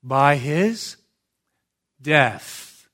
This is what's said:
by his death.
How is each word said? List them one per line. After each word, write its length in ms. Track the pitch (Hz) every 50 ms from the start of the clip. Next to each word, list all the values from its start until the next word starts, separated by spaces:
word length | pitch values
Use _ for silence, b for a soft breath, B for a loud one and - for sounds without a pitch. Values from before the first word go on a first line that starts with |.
| _
by 320 | 127 131 135 139 143 147
his 600 | 143 123 139 147 165 185 220 226 220 - - - _ _ _ _ _ _ _ _ _ _ _ _ _ _ _ _ _ _ _ _ _
death. 840 | 131 147 151 151 135 120 107 - - - - - - - - _ _ _